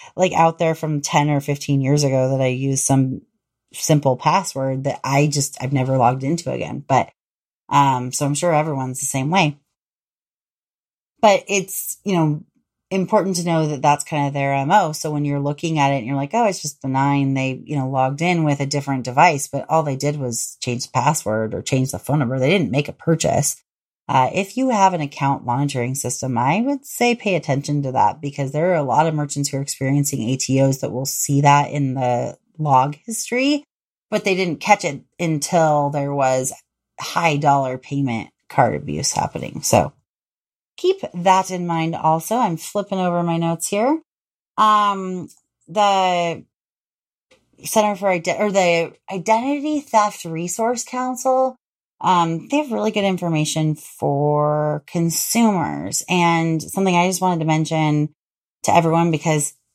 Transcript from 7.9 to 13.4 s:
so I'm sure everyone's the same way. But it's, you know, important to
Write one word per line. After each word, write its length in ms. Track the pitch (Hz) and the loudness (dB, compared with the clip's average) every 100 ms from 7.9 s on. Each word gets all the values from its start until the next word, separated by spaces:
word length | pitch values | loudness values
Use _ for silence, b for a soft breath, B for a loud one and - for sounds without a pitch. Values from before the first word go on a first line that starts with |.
| 127 127 | 2 -2
so 140 | - 139 | -2 -2
I'm 80 | 143 | 0
sure 180 | 175 | 2
everyone's 460 | 151 156 139 131 131 | 2 0 -4 -6 -6
the 80 | - | -4
same 240 | - 135 | -4 0
way. 260 | 190 151 143 _ _ _ _ _ _ _ _ _ _ _ _ _ _ _ - | 2 2 -2 _ _ _ _ _ _ _ _ _ _ _ _ _ _ _ 2
But 240 | 214 190 - | 4 4 2
it's, 500 | 196 190 - - - | -4 -4 -8 -10 -8
you 120 | 202 180 | -2 2
know, 280 | 156 151 - _ _ _ - | 2 0 -8 _ _ _ -6
important 460 | 190 180 214 185 | -4 2 2 2
to 80 | 175 | -2